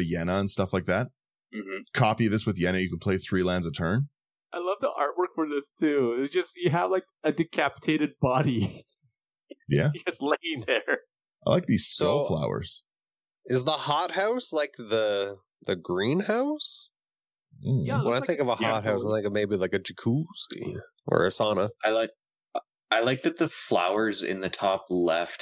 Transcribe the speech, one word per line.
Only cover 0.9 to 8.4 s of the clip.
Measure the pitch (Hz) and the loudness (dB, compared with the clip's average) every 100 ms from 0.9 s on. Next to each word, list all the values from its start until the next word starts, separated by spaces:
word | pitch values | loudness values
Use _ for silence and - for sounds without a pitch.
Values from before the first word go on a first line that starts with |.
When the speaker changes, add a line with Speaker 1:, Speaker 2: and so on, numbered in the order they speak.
| 92 123 _ _ _ _ | 0 -2 _ _ _ _
Speaker 2:
Mm-hmm. | 107 95 95 - - | -12 -10 -10 -4 2
Speaker 1:
Copy | 113 113 113 | 4 4 4
this | 107 110 | 2 0
with | 90 | 0
Yenna, | 87 92 | 2 2
you | 92 | 0
can | 85 | -2
play | 101 95 | 0 -2
three | - 92 | 0 0
lands | 90 90 85 | 2 0 -2
a | |
turn. | 73 85 110 143 _ _ _ _ | -2 0 0 -2 _ _ _ _
Speaker 3:
I | 175 | -6
love | 180 202 | -4 -2
the | 254 | -2
artwork | - 147 170 180 | 0 -2 0 -2
for | - 156 | 0 -2
this, | 143 139 - | -2 -6 -2
too. | 156 147 123 120 | 2 4 2 2
It's | 139 | 0
just, | 175 175 - | -2 -4 -2
you | 175 | 0
have, | 165 180 | 2 2
like, | 190 - _ | 0 -2 _
a | 156 | -2
decapitated | 147 160 - 143 - - 156 151 - | 0 0 2 0 0 0 0 0 0
body. | 139 127 | 2 4